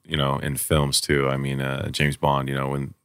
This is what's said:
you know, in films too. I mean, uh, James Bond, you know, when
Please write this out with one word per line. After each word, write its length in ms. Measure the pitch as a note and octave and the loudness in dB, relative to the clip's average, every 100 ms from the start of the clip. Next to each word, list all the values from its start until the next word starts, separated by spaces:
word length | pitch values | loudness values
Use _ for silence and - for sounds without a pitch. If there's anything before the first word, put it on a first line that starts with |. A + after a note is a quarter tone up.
you 140 | - D#2 | -6 -2
know, 220 | C#2 C#2 | 0 0
in 180 | C#2 C2+ | -2 -4
films 420 | - D#2 C#2+ C2 | 2 2 4 2
too. 300 | - D2 C2+ | 2 2 2
I 80 | C2+ | 0
mean, 240 | C#2 C2+ | -2 -2
uh, 280 | C2+ C2+ C#2+ | -2 -4 -4
James 280 | - D2 C#2 | 0 0 2
Bond, 320 | D2+ C#2 C2+ | 2 2 0
you 60 | C2+ | -2
know, 140 | C2+ | -2
when 260 | C#2 C#2 - | -2 -4 -10